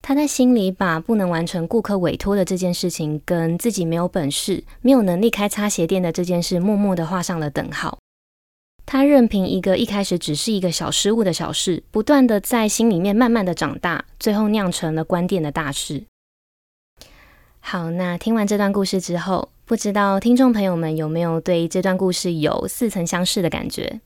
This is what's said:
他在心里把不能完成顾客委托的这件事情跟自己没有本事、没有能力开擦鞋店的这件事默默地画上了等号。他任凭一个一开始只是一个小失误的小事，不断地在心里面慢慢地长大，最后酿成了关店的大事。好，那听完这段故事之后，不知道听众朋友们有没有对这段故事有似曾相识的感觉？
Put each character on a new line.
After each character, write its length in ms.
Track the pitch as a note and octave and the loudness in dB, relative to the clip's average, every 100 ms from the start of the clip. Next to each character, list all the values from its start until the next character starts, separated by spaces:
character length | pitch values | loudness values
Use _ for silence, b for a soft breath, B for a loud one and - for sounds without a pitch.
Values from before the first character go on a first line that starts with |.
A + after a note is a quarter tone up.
| - | 0
他 60 | |
在 120 | C#4 D4 | 0 0
心 280 | - B3+ | 0 2
里 160 | A#3+ F#3+ | 2 0
把 280 | F#3 F#3+ D#3+ | -2 -2 -2
不 180 | E3 A3+ | -2 -2
能 120 | F#3 | 0
完 180 | E3 E3 | -2 -2
成 220 | F3+ E3+ | -4 -2
顾 140 | A#3 | -2
客 160 | G#3 G3+ | 0 0
委 180 | E3+ - | 0 -2
托 180 | - | -2
的 80 | G3+ | 0
这 140 | F3+ F#3 | 0 0
件 160 | F3+ | -2
事 160 | F3 F3+ | -2 -4
情 320 | - D#3 D3+ - | -4 -4 -4 -2
跟 320 | F3 E3 E3+ | 0 0 0
自 120 | A#3+ | -2
己 140 | G#3 | -2
没 100 | E3 | -2
有 140 | E3 F3+ | 0 -2
本 220 | F#3+ C#3+ | -2 -2
事、 340 | - - F#3 - b | -4 -4 -4 -6 b
没 100 | A#3+ | 4
有 120 | C4+ | 4
能 180 | G3+ F3 | 4 2
力 80 | A3+ | 0
开 180 | F#3 G3+ | 0 -2
擦 220 | - G#3 | -2 -2
鞋 180 | - E3 | 0 0
店 140 | F#3+ | 0
的 100 | F3+ | 0
这 140 | E3 | -2
件 180 | F3 F3 | 0 0
事 160 | E3+ F3+ | 0 0
默 160 | F#3 | 0
默 220 | G#3 G#3 F3+ | 2 2 0
地 80 | |
画 180 | D#3+ F#3 | -2 -4
上 160 | E3+ E3+ | -4 -4
了 120 | D3+ | -4
等 200 | D3+ - | -4 -6
号。 280 | D3 - - _ _ _ _ _ _ _ _ - | -6 -6 -8 _ _ _ _ _ _ _ _ -4
他 180 | C4+ | 2
任 240 | C#4 C#4+ A#3 | 6 6 6
凭 180 | G3+ F#3 | 2 0
一 140 | F#3+ | -2
个 160 | F#3 F#3 | 0 0
一 80 | |
开 180 | A3+ G3+ | 0 -2
始 160 | G3 F3 | -2 -2
只 160 | - | -2
是 160 | D3 - | -4 -2
一 100 | G#3 | 0
个 120 | F3+ | -2
小 180 | D#3+ E3 | -2 -2
失 220 | - G3+ | 0 2
误 100 | A3+ | 2
的 80 | G3 | 2
小 220 | D#3+ D#3 | 0 -4
事， 300 | - - E3 - | -4 -2 -2 -2
不 120 | G#3+ | -4
断 240 | A3 D4 B3+ | 4 6 6
地 140 | G#3 | 2
在 260 | - A#3+ A3 | 0 0 0
心 220 | - A3+ | 2 2
里 100 | F3 | 2
面 160 | F#3+ | 2
慢 160 | G3+ A#3+ | 2 4
慢 140 | A#3 | 2
地 80 | F#3 | 0
长 260 | E3 D3+ D3+ | -2 -4 -2
大， 260 | F3+ D#3+ - - | -4 -4 -6 -4
最 140 | - | -2
后 160 | G#3 G#3+ | 0 2
酿 240 | A3 F#3+ | 2 0
成 220 | F3 E3 | -2 -2
了 100 | D#3+ | -2
关 220 | D#3+ F3+ F3+ | 0 0 0
店 160 | F#3+ | -2
的 100 | D3+ | -2
大 180 | C#3+ D3 | -4 -6
事。 340 | C#3 - C#3+ - _ _ _ _ _ _ _ _ _ b b b b b b | -6 -6 -8 -10 _ _ _ _ _ _ _ _ _ b b b b b b
好， 300 | - F#3 E3 | -10 -6 -4
那 260 | E3+ F3+ F3 | -4 -4 -2
听 180 | - | 0
完 120 | A3+ G3+ | 0 0
这 100 | G#3 | 0
段 160 | G3+ | 0
故 100 | G3+ | 0
事 160 | F#3+ F#3+ | 0 -2
之 200 | F3+ F3 | -2 -4
后， 320 | F3 F#3 - _ - | -2 -4 -4 _ -4
不 100 | A3+ | -4
知 160 | G#3 | -2
道 260 | G3+ G3+ G3 | 0 2 2
听 160 | A#3 | 4
众 160 | B3 C4 | 6 6
朋 80 | A3 | 4
友 120 | G3 | 2
们 220 | F3 D#3+ D#3 | 0 -2 -2
有 100 | D#3 | -2
没 140 | D#3+ | 0
有 180 | E3+ E3 | 0 0
对 300 | D#3+ E3+ E3 | 0 0 2
这 140 | F#3 | 0
段 160 | F#3 F#3 | 0 2
故 120 | F#3 | 0
事 220 | F3+ F#3 | 0 -2
有 340 | E3 D3+ - - | 0 0 0 -4
似 220 | - A#3 | -2 -2
曾 180 | G3 E3+ | -2 -2
相 200 | F3+ F3+ | -2 0
识 160 | - | 0
的 80 | E3+ | 0
感 180 | - - | -2 -6
觉？ 320 | - - A3 | -6 -8 -10